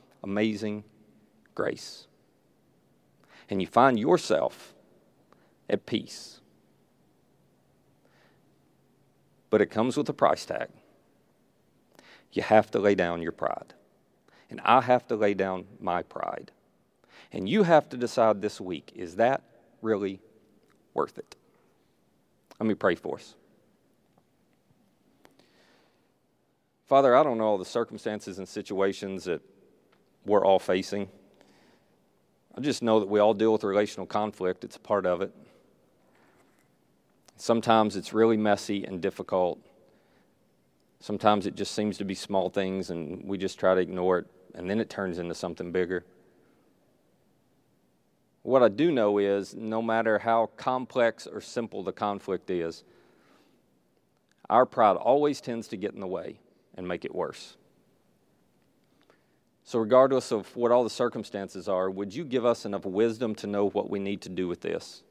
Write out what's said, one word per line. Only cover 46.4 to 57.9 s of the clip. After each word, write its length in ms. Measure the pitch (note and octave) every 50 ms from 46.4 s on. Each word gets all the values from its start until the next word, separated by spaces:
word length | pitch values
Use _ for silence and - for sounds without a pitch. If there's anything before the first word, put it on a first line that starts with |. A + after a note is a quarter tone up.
| _ _ _ _ _ _ _ _ _ _ _ _ _ _ _ _ _ _ _ _ _ _ _ _ _ _ _ _ _ _ _ _ _ _ _ _ _ _ _ _ -
What 200 | A2+ B2+ C3 A#2+
I 60 | G#2+
do 220 | G2 A#2+ D#3+ F3
know 260 | D3 A#2+ G#2+ G#2 G2+
is, 380 | G2+ G2+ G2 G2+ G2+ F#2 - -
no 260 | - A2 A2 A2+ A2+
matter 380 | A2+ A2+ A2+ A2+ A2 A2+ G#2+ G#2
how 280 | - A#2 A2+ A#2 A2 - _
complex 680 | - - C3 B2+ B2+ B2 - - C3 A#2 A2+ - - -
or 160 | - - G2+
simple 420 | - - - B2 A2+ - - G#2 F2
the 80 | F#2
conflict 580 | F2+ - G#2 G#2 G2+ F#2+ - G2+ F#2 F2+ _ -
is, 340 | F#2 E2+ E2 E2+ - - - _ _ _ _ _ _ _ _ _ _ _ _ _ _ _ _ _ _ _ _ _ _ _ _ _ _ _ _ _ _ _ _ -
our 160 | A2 A#2+ B2+
pride 320 | - - C3 A2 G2+ F2+
always 440 | - - A#2 C3+ D3 D3 D3+ C3+ -
tends 260 | - B2+ A#2 A#2 G#2 -
to 80 | A2+
get 160 | F#2 G#2 - -
in 60 | -
the 80 | G2
way 320 | F2+ F#2+ E2+ - - - - _ _ _ _ _ _ _
and 120 | F#2 F2+
make 180 | F2+ F2 E2 -
it 80 | - -
worse. 400 | F2+ E2 - - - - - - _ _ _ _ _ _ _